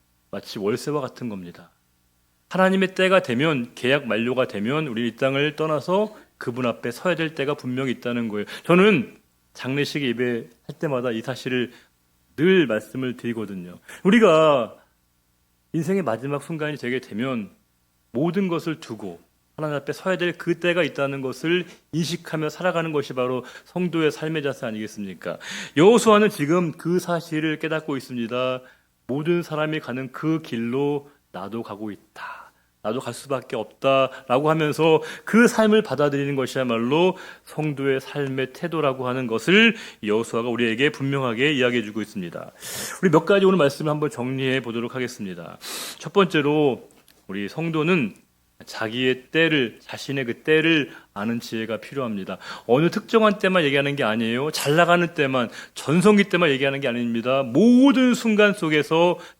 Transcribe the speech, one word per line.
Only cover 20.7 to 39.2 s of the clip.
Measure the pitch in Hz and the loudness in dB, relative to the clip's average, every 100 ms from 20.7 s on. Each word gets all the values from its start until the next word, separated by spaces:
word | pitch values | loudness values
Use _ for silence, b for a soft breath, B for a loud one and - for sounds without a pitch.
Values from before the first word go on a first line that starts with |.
| 175 | 0
있다는 | 143 - 139 139 | -2 -2 -4 -4
것을 | 131 123 160 180 175 B _ | -8 -6 -2 -2 -4 B _
인식하며 | 151 156 170 - 160 151 | -6 -4 -6 -8 -6 -6
살아가는 | - 180 170 165 | -2 -2 -2 -2
것이 | 151 - | -4 -4
바로 | 127 127 127 120 B - | -4 -2 -4 -6 B -10
성도의 | 180 180 165 151 | -4 -2 0 0
삶의 | 147 156 160 | 0 -4 -4
자세 | 139 123 123 | -4 -6 -8
아니겠습니까? | 110 107 - 98 90 90 - B B B 139 | -6 -8 -10 -12 -8 -10 -10 B B B 6
여호수아는 | 185 240 220 208 208 | 8 8 6 6 6
지금 | 208 143 180 170 | 0 0 2 0
그 | - 160 180 | -4 -2 -2
사실을 | 175 170 165 156 156 151 | 0 -6 -4 -4 -4 -4
깨닫고 | 160 156 156 135 | -4 -4 -4 -8
있습니다. | - 123 113 123 127 127 b b b _ - | -6 -8 -4 -2 -2 -4 b b b _ -8
"모든 | 135 156 175 | -6 -2 -2
사람이 | 170 151 156 156 | -2 -4 -2 -4
가는 | - 123 135 | -6 -8 -8
그 | - 156 160 | -6 -2 -2
길로 | 160 117 117 131 143 147 139 b _ | -4 -6 -4 -2 -2 -2 -8 b _
나도 | 90 98 113 | -14 -10 -10
가고 | 113 101 107 | -10 -10 -10
있다. | 95 _ - - - - _ _ _ | -12 _ -18 -16 -16 -20 _ _ _
나도 | 104 123 | -6 -6
갈 | 123 | -6
수밖에 | 117 135 131 - | -12 -6 -6 -6
없다."라고 | 120 104 _ 139 135 131 - - 127 151 | -8 -8 _ 2 4 2 -2 0 2 4
하면서 | 160 151 143 160 156 B B | 2 0 2 4 4 B B
그 | - 214 240 | 0 6 6
삶을 | - 220 214 | 6 4 4
받아들이는 | 214 135 147 139 139 | 2 0 0 0 -2
것이야말로 | 139 123 139 127 113 120 151 185 180 B B | -2 -4 -2 -2 0 0 2 2 0 B B
성도의 | - - 151 139 139 135 | -14 -6 -4 -2 -2 -2
삶의 | - 147 139 131 131 | -4 -6 -4 -4 -6
태도라고 | - 170 160 147 131 127 | -6 -6 -2 0 0 -4
하는 | 127 | -4